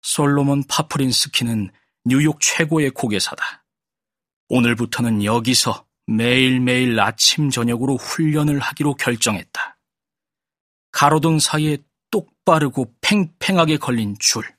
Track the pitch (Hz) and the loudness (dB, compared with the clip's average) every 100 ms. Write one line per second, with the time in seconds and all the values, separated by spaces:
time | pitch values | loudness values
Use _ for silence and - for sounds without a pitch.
0 | - - 143 143 139 143 135 - 151 147 | -6 0 2 2 2 0 -2 -4 -4 -2
1 | 131 120 143 - 120 113 95 _ _ _ | -2 -2 -2 -2 -2 -4 -6 _ _ _
2 | 120 131 151 151 143 - 160 160 143 - | 0 2 2 0 -2 0 0 2 0 -2
3 | 120 101 - - - - _ _ _ _ | -2 -2 -4 -6 -10 -10 _ _ _ _
4 | _ _ _ _ _ 127 120 117 117 - | _ _ _ _ _ 2 2 0 -4 -2
5 | 120 107 104 113 113 123 - 110 _ _ | -2 0 0 0 0 0 0 -4 _ _
6 | - 110 120 127 131 127 123 127 127 113 | -4 -2 2 2 2 2 2 2 0 2
7 | 101 110 - - 147 123 117 120 131 131 | 0 2 0 2 0 0 -2 0 -2 -2
8 | - - 160 151 151 143 - - 147 135 | -4 -2 0 2 0 0 -4 -2 -2 0
9 | - 120 - 101 - - - _ _ _ | -2 0 -2 -4 -8 -12 -12 _ _ _
10 | _ _ _ _ _ _ _ _ _ - | _ _ _ _ _ _ _ _ _ 2
11 | 143 156 160 160 - 151 151 147 _ _ | 4 4 2 2 0 0 0 -2 _ _
12 | _ 214 - _ - 160 143 135 123 _ | _ -6 -6 _ 2 2 2 -2 -6 _
13 | - 208 165 _ - 190 160 151 - 120 | 0 0 0 _ -2 2 2 2 -2 -2
14 | 104 101 - 117 107 | -4 -2 -2 -2 -6